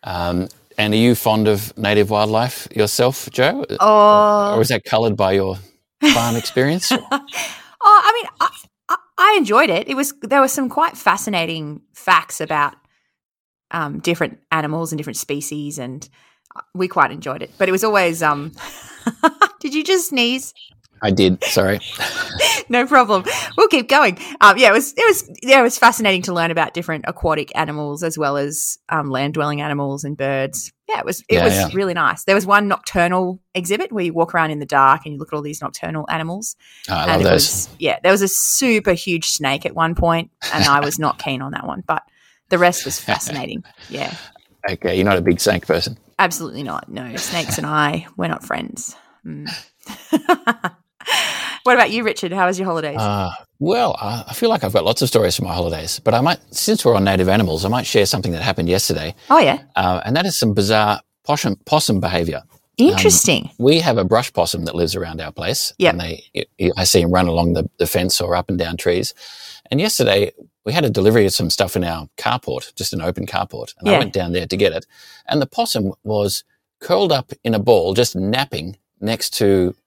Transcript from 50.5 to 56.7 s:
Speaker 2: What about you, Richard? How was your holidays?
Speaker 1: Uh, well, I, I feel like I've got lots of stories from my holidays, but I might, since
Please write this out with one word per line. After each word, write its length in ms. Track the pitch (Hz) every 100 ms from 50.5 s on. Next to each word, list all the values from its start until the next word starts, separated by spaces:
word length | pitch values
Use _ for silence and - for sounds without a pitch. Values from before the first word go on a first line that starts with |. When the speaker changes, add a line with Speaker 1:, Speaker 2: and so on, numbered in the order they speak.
| 226 175 _ _ _ - - - - - -
Speaker 2:
What 100 | -
about 160 | 247 214
you, 140 | 220
Richard? 280 | 220 - 185
How 140 | 185 180
was 120 | 185
your 80 | 190
holidays? 300 | 165 156 113
Speaker 1:
Uh, 320 | 107 101 92 - - _
well, 360 | 151 233 220 -
I, 240 | 104 117 -
I 40 |
feel 160 | - 233
like 160 | 214
I've 80 | 104
got 120 | 104
lots 180 | 85 -
of 60 | 131
stories 280 | 113 98 -
from 100 | 90
my 60 |
holidays, 460 | 87 85 82 80 -
but 120 | -
I 60 | 117
might, 160 | 143 170 _
since 300 | - -